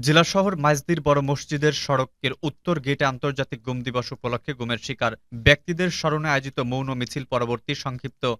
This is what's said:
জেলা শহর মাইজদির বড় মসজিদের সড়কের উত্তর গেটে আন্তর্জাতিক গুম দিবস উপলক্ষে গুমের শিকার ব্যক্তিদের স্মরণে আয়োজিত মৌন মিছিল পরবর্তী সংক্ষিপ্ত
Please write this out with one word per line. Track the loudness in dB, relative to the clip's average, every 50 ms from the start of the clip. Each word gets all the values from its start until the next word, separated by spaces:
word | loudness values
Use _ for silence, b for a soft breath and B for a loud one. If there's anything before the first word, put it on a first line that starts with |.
জেলা | 2 4 6 6 4
শহর | 4 2 2 2 2 0
মাইজদির | 2 2 2 2 2 0 -2 -2 0
বড় | 2 2 4 4
মসজিদের | 2 0 -2 -2 -4 -4 -2 0 2 2
সড়কের | 2 0 0 0 0 0 0 -2 _ _ -4 -4 -4 -2
উত্তর | -4 -4 -4 _ -2 -2 -2 -2
গেটে | 0 -2 0 0 0
আন্তর্জাতিক | 0 0 0 -2 -2 -2 -2 -4 -6 -8 -10
গুম | -6 -6 -6 -4
দিবস | -4 -4 -4 -4 -4 -4
উপলক্ষে | -6 -8 -4 -4 -4 -4 -4 -6
গুমের | -8 -6 -4 -4 -4 -4
শিকার | -4 -6 -4 -2 -2 -2 -2 -4 _ -14 -4
ব্যক্তিদের | 2 6 6 6 4 _ -4 -2 -2 0 -2
স্মরণে | -2 -2 -2 0 0 0 0 0
আয়োজিত | 0 0 -2 -2 -4 -2
মৌন | -2 0 -2 -2 -2 -2 -2
মিছিল | -4 -4 -4 -6 -8 -4 -2
পরবর্তী | -2 0 0 0 -2 -2 -2 -4 -6
সংক্ষিপ্ত | -4 -6 -8 -8 -8 -8 -10 -8 _ -2 -2 -2